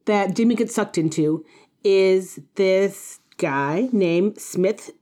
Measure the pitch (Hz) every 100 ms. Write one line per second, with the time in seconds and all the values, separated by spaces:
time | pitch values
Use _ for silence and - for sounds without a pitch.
0 | - 208 196 190 226 220 226 - 202 -
1 | 156 156 151 156 - - _ _ 202 196
2 | 190 190 185 - - - 190 190 196 190
3 | - - _ - 165 139 139 165 262 226
4 | 175 170 202 214 - - 185 214 - -